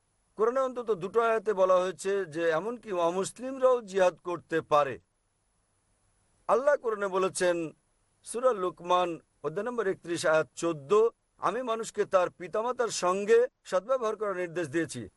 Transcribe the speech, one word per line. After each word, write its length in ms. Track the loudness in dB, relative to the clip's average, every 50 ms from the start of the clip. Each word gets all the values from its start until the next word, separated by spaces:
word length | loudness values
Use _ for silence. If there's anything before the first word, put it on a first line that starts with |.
| _ _ _ _ _ _ -4
কোরআনে 240 | 0 0 0 2 0
অন্তত 300 | -2 -2 -4 -6 -2 -2
দুটো 300 | -2 -2 -2 0 0 2
আয়াতে 320 | 2 2 2 0 0 -2
বলা 240 | 2 2 4 6 6
হয়েছে 480 | 4 4 0 -4 -4 -4 -2 -2 -2 -2
যে 240 | -4 -4 -2 0 2
এমনকি 440 | 0 0 -2 -4 -8 -8 -8 -6
অমুসলিমরাও 920 | -2 0 0 0 0 0 -4 -4 -6 -10 -10 -8 -4 2 4 4 4 2
জিহাদ 360 | -2 -4 2 4 4 4 2 -2
করতে 420 | -8 -8 -8 -8 -6 -4 -4 -2
পারে। 380 | 0 2 2 2 2 2 -4 -10 _ _ _ _ _ _ _ _ _ _ _ _ _ _ _ _ _ _ _ _ _ _ _ _ _ _ _ _ -2 0
আল্লাহ 280 | 0 2 4 2 2
কোরআনে 320 | 2 0 -6 -4 -4 -4 -2
বলেছেন, 640 | 0 0 0 0 0 0 0 0 0 0 -4 -8 -10 _ _ _ _ _ _ _ _ _
সূরা 300 | _ -10 -8 0 0 0
লুকমান, 680 | 0 0 -4 -6 -6 -6 -2 0 2 2 2 0 -4 -10 _ _ _ _
অধ্যায় 240 | -8 -6 -6 -4 -6
নম্বর 200 | -6 -4 -2 -2
একত্রিশ, 400 | -4 -4 -6 -6 -6 -6 -2 0
আয়াত 220 | 2 2 2 0 _ -6
চোদ্দ, 540 | -4 -4 -4 -4 -4 -2 2 2 4 4 2 -2 _ _ _ _ -4
"আমি 240 | -4 -2 -2 -2
মানুষকে 420 | -4 -4 -4 -6 -6 -8 -4 -4 -4
তার 260 | 2 2 2 2 2
পিতামাতার 580 | _ -10 -14 -4 -4 -4 -2 -2 -2 -2 -2 -2
সঙ্গে 580 | -2 0 0 0 0 0 4 6 6 6 6 2 _ _ _
সদ্ব্যবহার 520 | -2 -2 -2 0 0 -2 -2 0 -4 -4
করার 200 | -2 -4 -4 -2
নির্দেশ 320 | -4 -4 -4 -4 -4 -6 -2
দিয়েছি। 400 | -2 -4 -4 -4 -6 -12 -12 -12 _